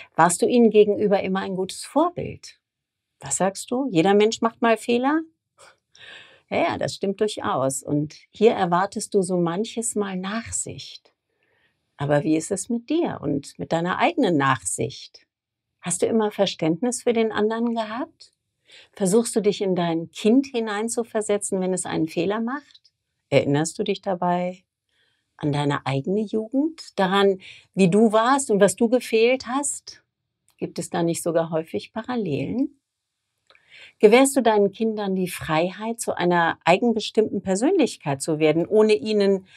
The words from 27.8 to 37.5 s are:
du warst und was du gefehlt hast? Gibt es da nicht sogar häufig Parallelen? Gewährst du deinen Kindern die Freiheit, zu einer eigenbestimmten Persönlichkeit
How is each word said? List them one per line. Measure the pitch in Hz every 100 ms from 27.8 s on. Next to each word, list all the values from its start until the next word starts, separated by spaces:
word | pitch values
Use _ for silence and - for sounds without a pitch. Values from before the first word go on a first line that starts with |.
| 190
du | 202 226
warst | 220 240 277 269
und | 202
was | 196 -
du | 233
gefehlt | 247 - 226 233 262 233
hast? | 262 277 - - - _ _ _ _ _ -
Gibt | 175 185
es | 175
da | 175
nicht | 170 165
sogar | 175 165 165
häufig | 160 165 208 -
Parallelen? | 220 226 247 185 135 175 220 302 _ _ _ _ _ _ _ _ _ _ - - -
Gewährst | 208 247 269 277
du |
deinen | 226 214 202
Kindern | 202 226 214 196
die | 190 180
Freiheit, | - - 156 180 185 220 233
zu | -
einer | - 175 175 165 -
eigenbestimmten | 165 190 240 220 - - 214 202
Persönlichkeit | 196